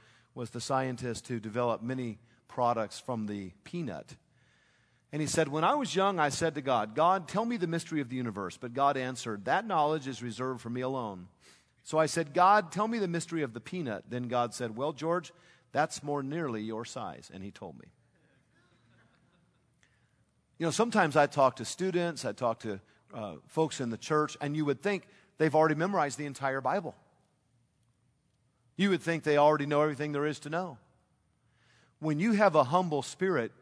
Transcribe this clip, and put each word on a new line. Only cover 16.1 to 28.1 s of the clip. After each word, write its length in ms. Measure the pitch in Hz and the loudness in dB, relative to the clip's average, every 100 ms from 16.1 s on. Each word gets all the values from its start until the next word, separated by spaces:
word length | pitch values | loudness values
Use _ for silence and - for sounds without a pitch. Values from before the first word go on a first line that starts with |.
| 143 | -4
nearly 400 | 135 165 147 110 | -4 -4 -4 -4
your 220 | 110 110 | -6 -8
size.'" 480 | 117 127 98 65 - | -8 -10 -10 -12 -16
And 100 | 95 | -14
he 80 | 98 | -14
told 280 | - 90 67 | -14 -16 -16
me. 80 | - _ _ _ _ _ _ _ _ _ _ _ _ _ _ _ _ _ _ _ _ _ _ _ _ _ _ - | -20 _ _ _ _ _ _ _ _ _ _ _ _ _ _ _ _ _ _ _ _ _ _ _ _ _ _ -4
You 80 | 165 | -2
know, 60 | |
sometimes 440 | 139 233 214 160 147 | 2 4 4 6 6
I 120 | 143 | 6
talk 280 | 147 131 - | 6 4 4
to 80 | 113 | -6
students, 600 | - 185 175 175 139 120 | -4 -2 0 -2 -2 -6
I 80 | |
talk 260 | 104 120 110 | -2 -2 -2
to, 200 | 110 98 - _ _ | -6 -8 -10 _ _
uh, 220 | - 104 78 - | -12 -10 -12 -6
folks 320 | 160 160 - | -2 -2 -2
in 100 | 123 | -6
the 80 | 110 | -6
church, 380 | - 151 151 - | 0 0 0 -4
and 140 | 143 151 | -4 -2
you 100 | 147 | -2
would 160 | 139 | 0
think 260 | 202 196 - - _ - | -2 -4 -6 -20 _ 0
they've 180 | 160 151 | 4 6
already 200 | 160 151 | 6 4
memorized 420 | 175 190 143 127 | 0 0 0 -2
the 80 | 147 | -8
entire 360 | 131 135 135 | -4 -4 -2
Bible. 340 | 131 190 160 - _ _ _ _ _ _ _ _ _ _ _ | -2 -2 -4 -12 _ _ _ _ _ _ _ _ _ _ _